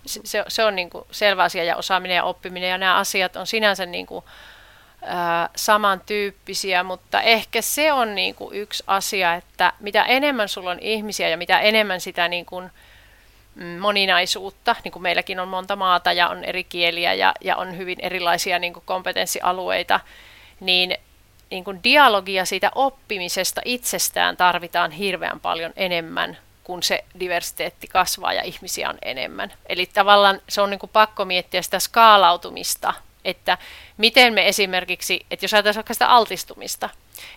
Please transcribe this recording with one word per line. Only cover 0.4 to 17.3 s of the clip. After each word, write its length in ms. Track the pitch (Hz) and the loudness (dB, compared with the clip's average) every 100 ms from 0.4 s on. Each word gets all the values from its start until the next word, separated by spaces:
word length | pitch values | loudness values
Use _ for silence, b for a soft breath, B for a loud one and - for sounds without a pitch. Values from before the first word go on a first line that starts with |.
| - | -4
se 160 | - | 0
on 120 | 220 196 | 0 0
niinku 300 | 175 180 - | -6 -10 -14
selvä 320 | - 208 190 | -2 0 2
asia, 220 | 175 185 | 0 0
ja 120 | 170 - | -2 -2
osaaminen 380 | - 185 185 175 | -2 -2 0 0
ja 80 | |
oppiminen 460 | 180 175 185 180 180 | 0 -4 -10 -6 -4
ja 80 | 185 | 0
nämä 180 | 190 180 | 2 2
asiat 400 | 196 202 185 - | 2 -2 -2 -4
on 100 | 185 | -6
sinänsä 400 | 226 214 196 175 | 0 2 0 -4
niinku, 380 | 180 185 180 - B B B B B B B | -8 -10 -12 -14 B B B B B B B
ää, 460 | - 175 175 170 170 - | -8 -4 0 0 -2 -2
samantyyppisiä, 1300 | - 208 208 190 - 208 202 - - 190 196 180 | 2 4 4 0 -2 -4 -4 -8 -12 -8 0 0
mutta 380 | 185 180 - 202 | 0 -8 -4 0
ehkä 400 | 208 226 - 233 | 4 2 2 -4
se 300 | 214 - 311 | -2 0 2
on 220 | 277 220 | 2 0
niinku 360 | 202 185 196 196 | -2 -4 -6 -10
yksi 320 | 196 208 - - | -10 -8 -8 -2
asia, 480 | 196 - 196 175 | -2 -2 -2 0
että 380 | 175 - - 180 - | -2 -6 0 0 0
mitä 240 | 208 208 | 0 2
enemmän 440 | 196 262 294 254 202 | 4 2 2 0 -2
sulla 220 | - 180 | -4 -6
on 80 | 180 | -6
ihmisiä 480 | - 220 208 190 170 | -4 -4 -4 -4 -2
ja 80 | 165 | -2
mitä 240 | 175 180 | 2 4
enemmän 400 | 208 220 208 185 | 4 4 2 -2
sitä 280 | 185 180 170 | -6 -4 -2
niinku, 340 | 175 - 180 180 - b b b b b b b | -4 -8 -14 -14 -20 b b b b b b b
mm, 100 | - 175 170 | -16 -14 -4
moninaisuutta, 960 | 202 202 190 180 180 202 196 - - 233 | 0 2 2 2 2 -4 -8 -6 -2 -2
niin 80 | - | -4
kuin 100 | 175 | -6
meilläkin 380 | 180 170 180 185 | -2 -2 -2 -6
on 80 | 185 | -6
monta 280 | 185 185 202 | -6 -6 -2
maata 360 | 185 175 180 | 2 2 2
ja 160 | 175 170 | 2 2
on 160 | 180 | 0
eri 200 | - 180 | -6 -6
kieliä 500 | 180 175 170 170 170 | -6 -2 -2 0 0
ja, 180 | 190 185 | 2 2